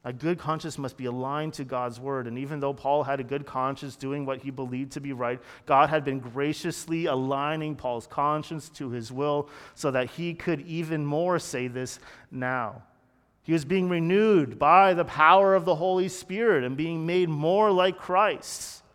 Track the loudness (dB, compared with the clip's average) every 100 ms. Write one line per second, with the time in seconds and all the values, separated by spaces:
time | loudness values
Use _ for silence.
0 | -8 -6 -4 -2 -4 -4 -6 -8 -10 -6
1 | -6 -4 -4 -4 -6 -8 -6 -4 -4 -6
2 | -6 -6 -6 -8 -8 -4 -4 -2 0 0
3 | 0 -4 -4 -6 -6 -4 -2 -4 -10 -10
4 | -6 -6 -4 -6 -8 -8 -6 -6 -8 -8
5 | -8 -4 -4 -4 -10 -18 2 6 6 4
6 | 0 -4 -6 -4 -4 -2 -6 -8 -4 -2
7 | 0 0 0 -2 -2 -2 -6 -6 -6 -6
8 | -6 -2 0 0 -4 -10 -12 -10 -8 -8
9 | -8 -4 0 0 -4 -14 -20 -4 0 0
10 | -2 -6 -8 -4 -2 -4 -4 -6 -4 -4
11 | -2 0 0 0 -2 -6 -4 -6 -8 -10
12 | -18 -20 -14 -6 -4 -2 -4 -10 -20 _
13 | _ _ _ _ -2 -2 2 0 2 0
14 | 2 4 6 4 4 2 6 8 8 4
15 | 0 6 8 10 8 4 4 0 2 0
16 | 0 -4 -8 0 4 4 2 -4 -4 -4
17 | -2 0 0 0 2 4 4 4 2 0
18 | -2 2 2 -2 -10 -12 -12 -16 _